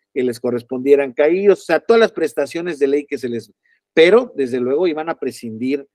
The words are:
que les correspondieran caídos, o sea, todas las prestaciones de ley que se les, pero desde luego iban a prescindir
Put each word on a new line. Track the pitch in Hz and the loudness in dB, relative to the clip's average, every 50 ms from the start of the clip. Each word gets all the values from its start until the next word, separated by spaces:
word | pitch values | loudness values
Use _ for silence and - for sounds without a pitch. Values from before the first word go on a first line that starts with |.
| _ _ _ | _ _ _
que | 143 127 | -4 -2
les | 127 120 120 | -2 -4 -4
correspondieran | - 123 120 120 117 _ 131 127 127 139 143 139 139 135 120 | -4 -4 -4 -4 -6 _ -8 -4 2 2 4 4 2 -2 -2
caídos, | - 147 151 170 190 196 202 190 - | 0 0 2 2 2 2 2 2 2
o | - | 0
sea, | - 170 156 | -2 -2 -2
todas | - _ 233 233 | 2 _ 4 4
las | 226 196 | 4 2
prestaciones | - - 160 151 - - 143 139 - 170 170 180 165 139 | 0 -4 -6 -4 -2 -4 -6 -4 -4 -8 -6 -6 -4 -2
de | 139 135 | 0 0
ley | 139 147 147 | 0 0 -2
que | - 147 127 | -4 -10 -8
se | - 123 | -8 -6
les, | 117 117 104 _ _ _ _ _ _ _ _ _ _ | -8 -8 -10 _ _ _ _ _ _ _ _ _ _
pero | - 160 175 185 233 262 - - | 4 6 6 6 4 4 2 -4
desde | - 139 123 123 127 | -6 -4 -2 -2 -2
luego | 123 123 135 151 185 180 | -2 0 0 0 0 0
iban | 156 151 156 165 | -2 -2 -4 -6
a | 160 - | -6 -6
prescindir | - 131 117 - - 117 110 110 120 131 139 143 139 _ _ | -6 -8 -8 -8 -12 -12 -10 -6 -4 -4 -4 -4 -6 _ _